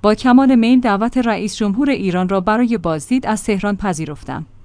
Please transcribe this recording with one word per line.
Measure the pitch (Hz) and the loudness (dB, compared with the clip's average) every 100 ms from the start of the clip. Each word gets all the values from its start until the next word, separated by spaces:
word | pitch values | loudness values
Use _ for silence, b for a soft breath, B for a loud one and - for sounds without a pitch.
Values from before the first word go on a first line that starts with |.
با | 208 220 | 2 2
کمال | 254 247 269 254 | 4 6 6 4
میل | 226 254 | 4 4
دعوت | 247 202 226 254 | 2 0 0 0
رئیس | 233 202 208 - | -2 -2 -4 -4
جمهور | 208 202 285 | -2 0 0
ایران | 269 190 180 185 | 0 -2 -2 0
را | 196 | 0
برای | 185 214 247 226 | 0 0 0 0
بازدید | 165 156 - 254 247 | -2 -4 -2 -2 -2
از | 214 | -4
تهران | - 196 208 202 | -2 -2 -2 -4
پذیرفتم. | 202 156 160 147 - 135 156 - | -4 -4 -6 -10 -10 -10 -12 -18